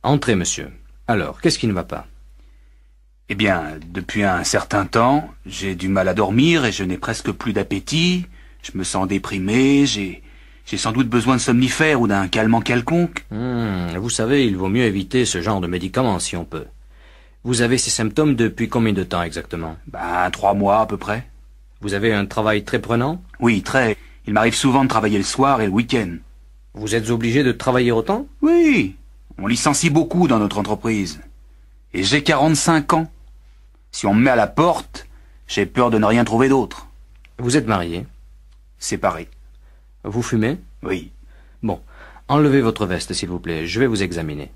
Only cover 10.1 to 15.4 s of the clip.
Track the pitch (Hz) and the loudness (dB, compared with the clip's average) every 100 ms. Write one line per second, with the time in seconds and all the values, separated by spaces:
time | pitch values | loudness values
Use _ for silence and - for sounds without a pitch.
10.1 | - - - - - - - 113 113 123 | -10 -20 -20 -20 -20 -10 -6 -4 -2 0
11.1 | 120 113 127 120 123 127 - 156 139 113 | 2 2 0 2 2 2 2 2 4 2
12.1 | 101 92 110 110 117 113 120 117 170 170 | 2 0 0 2 2 2 -2 0 0 0
13.1 | - - 107 123 120 113 92 87 85 113 | -4 -12 -8 -6 -4 -2 -4 -4 -6 -6
14.1 | - 113 143 123 92 95 110 120 101 92 | -2 0 2 2 0 0 2 2 0 -2
15.1 | 127 117 92 | 0 0 -2